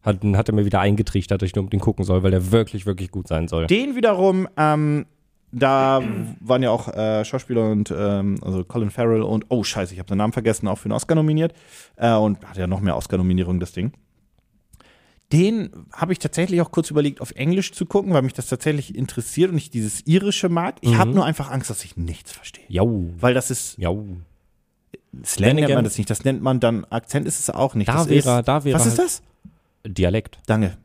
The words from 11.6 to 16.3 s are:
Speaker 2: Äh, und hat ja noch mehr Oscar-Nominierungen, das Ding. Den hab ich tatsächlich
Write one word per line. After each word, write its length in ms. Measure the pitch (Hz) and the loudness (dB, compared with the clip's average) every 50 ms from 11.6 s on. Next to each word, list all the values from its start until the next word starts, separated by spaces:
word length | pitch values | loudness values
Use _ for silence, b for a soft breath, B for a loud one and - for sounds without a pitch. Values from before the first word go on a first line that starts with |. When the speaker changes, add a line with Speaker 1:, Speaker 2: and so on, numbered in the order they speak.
| B B B B B B B - | B B B B B B B -2
Speaker 2:
Äh, 160 | 117 117 117 | 2 2 4
und 320 | 107 107 107 101 - - - | 4 2 2 0 -2 -6 -16
hat 80 | - 95 | -8 -6
ja 100 | 92 87 | -4 -2
noch 120 | 92 95 | -2 0
mehr 140 | 101 95 71 | 0 0 0
Oscar-Nominierungen, 640 | 58 - - - 92 90 92 90 92 92 87 92 87 | -2 -4 -2 -2 0 2 2 2 2 0 0 -2 -2
das 120 | 87 - - | -4 -6 -6
Ding. 180 | 90 90 131 - _ _ _ _ _ _ _ _ _ _ _ _ _ _ _ - b b b b b b b b b b _ | -6 -6 -6 -6 _ _ _ _ _ _ _ _ _ _ _ _ _ _ _ -20 b b b b b b b b b b _
Den 380 | - 151 180 202 233 226 180 - - - 78 - | 4 4 4 4 2 0 -4 -6 -10 -18 -20 -20
hab 180 | - - 165 170 | -8 -6 -2 -2
ich 80 | 185 - | -2 -4
tatsächlich 420 | - 151 | -4 -6